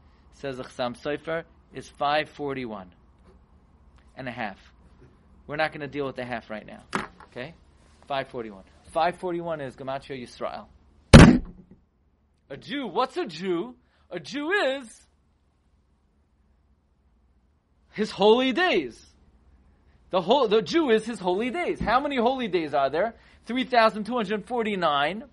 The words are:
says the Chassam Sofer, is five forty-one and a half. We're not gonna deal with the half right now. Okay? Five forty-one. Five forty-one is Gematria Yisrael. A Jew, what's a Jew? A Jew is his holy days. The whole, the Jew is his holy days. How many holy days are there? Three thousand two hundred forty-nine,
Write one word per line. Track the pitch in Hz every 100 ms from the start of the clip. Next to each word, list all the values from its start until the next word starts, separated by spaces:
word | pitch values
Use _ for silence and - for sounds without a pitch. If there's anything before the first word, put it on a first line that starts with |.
| - - -
says | - 139 127
the |
Chassam | 127 - 123 120
Sofer, | 156 147 - 165 165 - _
is | 139 123
five | - 143 151 151
forty-one | - 147 135 123 104 92 - - - - - _ - _ - - - - -
and | 131
a |
half. | 117 110 98 - - - - - _ _ - -
We're | 147
not | 156
gonna | 156 143
deal | 143 139
with | 127
the |
half | 123 120 -
right | 107 98
now. | 107 - - - - -
Okay? | - 135 165 _ _ - - -
Five | 139 135
forty-one. | 131 113 98 92 - -
Five | - 165 175
forty-one | 185 175 170 160
is | 135 113
Gematria | 131 139 - 135
Yisrael. | 120 - 113 - 208 - _ _ _ - - - - - - - _ _ _ _ _ _ -
A | 139
Jew, | - 269 247
what's | 165 247 330
a | 311
Jew? | 156 185 170 226 254 _ _ -
A | 175
Jew | 143 233 294
is | 403 302 269 233 - _ _ _ _ _ _ _ _ _ _ _ _ _ _ _ _ _ _ _ _ _ _ _ _ _ _ _ _ _
his | - 214
holy | - 202 233 262
days. | 226 359 240 131 113 - _ _ _ _ - _ _ _ _ _
The | 180
whole, | 170 269 233
the | 214
Jew | 170 311 302
is | 220 220
his | 226
holy | 190 180 247
days. | 339 320 165
How | - 233
many | 294 269
holy | 226 269 240
days | 175 156
are | 143 139
there? | 156 220 233 - - -
Three | 240
thousand | 254 240 220 202
two | 214 247
hundred | 196 214 190
forty-nine, | 247 220 202 170 143 147 196 277